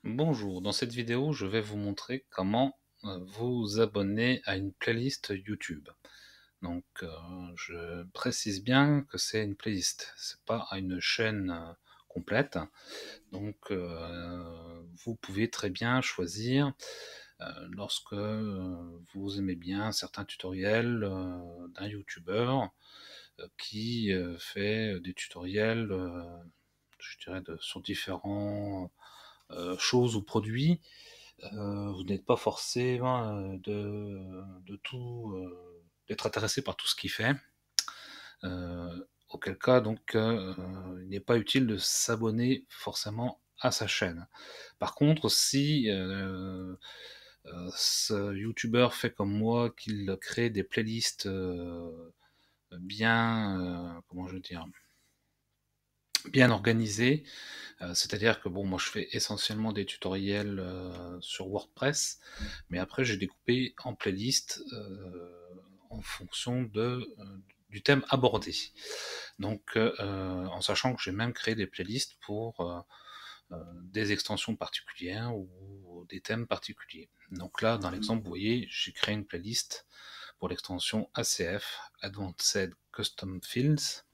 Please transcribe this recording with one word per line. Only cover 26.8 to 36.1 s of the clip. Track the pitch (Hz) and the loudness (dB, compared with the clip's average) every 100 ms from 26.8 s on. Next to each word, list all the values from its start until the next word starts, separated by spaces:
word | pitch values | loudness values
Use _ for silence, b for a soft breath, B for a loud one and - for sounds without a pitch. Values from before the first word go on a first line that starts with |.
| _ _ | _ _
je | - - | -16 -14
dirais | - 92 | -8 -8
de, | 92 82 | -8 -8
sur | - 95 | -8 -8
différents, | 92 95 - 92 101 101 104 104 104 95 87 _ B B B B _ | -6 -4 -4 -4 -2 -2 -2 -2 -4 -4 -6 _ B B B B _
euh, | - 87 90 | -6 -4 0
choses | - 127 123 | 4 6 6
ou | 110 | 2
produits. | 98 113 107 117 151 175 B B B B B _ | 2 0 0 2 4 4 B B B B B _
Euh, | 98 104 101 101 101 | -12 -6 -4 -4 -4
vous | 92 | -4
n'êtes | 92 98 | -2 -2
pas | - 120 | 4 4
forcé, | - - - 123 123 123 | 4 0 -2 2 2 2
hein, | 127 127 113 104 95 95 | 2 2 0 -2 -4 -6
de, | 95 104 104 104 104 98 95 92 95 92 | -4 -2 -2 -4 -6 -8 -10 -12 -12 -16
de | 92 101 | -14 -10
tout, | - 127 123 120 113 | -8 -8 -8 -6 -6
euh, | 92 90 87 - - _ _ | -6 -6 -10 -16 -20 _ _
d'être | _ | _